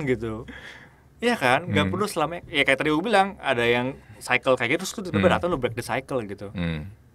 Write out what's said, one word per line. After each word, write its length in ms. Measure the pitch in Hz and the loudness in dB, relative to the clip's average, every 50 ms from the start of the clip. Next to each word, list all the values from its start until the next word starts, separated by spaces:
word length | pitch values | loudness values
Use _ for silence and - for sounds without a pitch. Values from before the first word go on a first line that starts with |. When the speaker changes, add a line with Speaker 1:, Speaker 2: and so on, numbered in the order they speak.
| 151 | 0
Speaker 1:
gitu. 460 | 131 127 107 117 113 110 113 135 - - - - - - - - - - _ - _ _ - | -2 -2 -2 -2 -6 -6 -8 -10 -12 -14 -16 -16 -18 -20 -20 -20 -20 -20 _ -20 _ _ -2
Iya 180 | 226 240 233 | 0 0 0
kan? 320 | 220 143 123 123 254 175 175 | 2 2 4 2 2 2 0
Nggak 160 | - 147 147 | 2 2 2
Speaker 2:
Hmm. 80 | - - | 2 0
Speaker 1:
perlu 120 | 185 208 | -2 -2
selamanya, 340 | 190 - 170 151 151 170 175 - | -2 0 -2 -2 -2 -2 -8 -10
ya 160 | - 170 143 135 | -4 0 0 2
kayak 180 | 143 135 - | 4 2 2
tadi 80 | 147 156 | 2 0
gua 140 | 151 156 185 | 0 0 2
bilang, 240 | 240 208 196 190 196 196 | 4 4 4 4 4 0
ada 240 | - - 139 131 120 | -6 -2 0 2 2
yang 320 | 117 117 120 123 123 131 143 - - - - | 4 4 4 2 2 -2 -4 -8 -14 -20 -20
cycle 380 | - - - 123 123 - 135 127 | -10 -4 0 0 2 4 2 2
kayak 180 | - 123 117 147 | 2 2 0 -2
gitu, 80 | 170 | -2
terus 120 | 185 - - | -4 -6 -8
lu 60 | - 190 | -8 -6
tiba-tiba 140 | 175 156 196 190 | -2 0 4 4
Speaker 2:
Hmm. 120 | 180 113 | 4 4
Speaker 1:
datang, 100 | 107 - | 2 0
lu 100 | 180 170 | 0 -2
break 200 | 131 120 165 117 | -2 -2 -4 -4
the 80 | 120 - | -4 -6
cycle 320 | - 113 131 - - 147 123 110 | -4 -4 -4 -4 -4 -4 -4 -4
gitu. 260 | 98 98 - 101 98 | -6 -10 -12 -12 -10
Speaker 2:
Hmm. 400 | - 95 85 85 82 78 76 98 - - - - | -6 -4 -4 -4 -4 -6 -8 -12 -16 -20 -20 -20